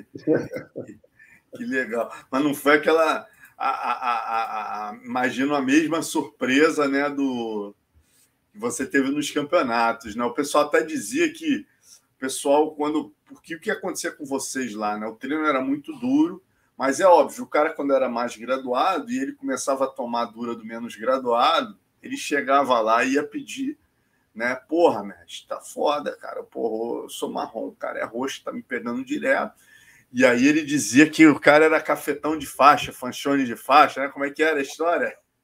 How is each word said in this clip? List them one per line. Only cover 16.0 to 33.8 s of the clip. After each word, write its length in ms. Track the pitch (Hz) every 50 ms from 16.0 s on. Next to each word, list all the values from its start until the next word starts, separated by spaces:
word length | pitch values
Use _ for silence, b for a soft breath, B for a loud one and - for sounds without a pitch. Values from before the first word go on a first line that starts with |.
| 240 254 269 302 320 349 370 370 _ _ _ _ _ _ _
mas 220 | - 127 135 135 147
é 80 | 190
óbvio, 360 | 180 170 160 - 110 - 123 123
o 40 |
cara, 260 | - - 151 151 156 -
quando 200 | - 143 139 135
era 160 | 127 131 120
mais 260 | 120 117 123 120 -
graduado 760 | 107 117 123 135 135 131 123 123 127 156 190 185 151 120 117
e 60 | 123 131
ele 140 | 135 277 285
começava 520 | - 277 135 127 - - 147 135 131 135
a 40 | 131
tomar 360 | - - 123 117 120 117 117
dura 300 | 110 107 117 120 117 117
do 100 | 113 110
menos 300 | 110 117 117 117 113 110
graduado, 840 | 104 110 127 131 131 127 120 117 117 135 156 165 151 127 107 101 _ _ _ _ _
ele 160 | - 120 131
chegava 640 | 139 - - 151 139 - 131 139 143 139 123 127 113
lá 240 | 107 110 113 117 127
e 100 | 131 135
ia 100 | 147 147
pedir, 560 | - - 143 120 107 107 131 135 - 302 _ _ _ _ _ _ _ _ _ _ _ -
né? 200 | 107 117 123 131
"Porra, 480 | 127 _ - 156 170 175 143 117 107 101
mestre, 440 | 101 95 - - - - - -
tá 120 | - - -
foda, 560 | - - - - - 151 147 147 - - -
cara. 280 | - - - - - -
Porra, 600 | _ - 139 127 113 110 110 117 120 123 120 -
eu 40 | -
sou 220 | - - 147 -
marrom, 380 | 135 131 - - - 113 - -
o 60 | -
cara 240 | - - - - -
é 40 | -
roxo, 400 | - 110 240 135 135 - - -
tá 80 | -
me 100 | 123 120
pegando 420 | 117 - 127 117 107 120 120 127 131
direto." 520 | 127 147 143 143 135 139 - - 208 - b b b b b b b b b b b
E 140 | 123 123 127
aí 220 | 123 120 123 131
ele 160 | 143 151 160 151
dizia 460 | 135 151 139 107 104 113 139 156 151
que 180 | - 160 160
o 120 | 151 131 -
cara 260 | - 147 147 151 160
era 160 | 160 160 147
cafetão 560 | - - 147 - - 156 143 - - 151 160
de 100 | 156 139
faixa, 460 | - - - 131 147 143 123 - - -
fanchone 520 | - 127 123 120 - - 143 139 139 131
de 100 | 117 113
faixa, 460 | - - - 135 151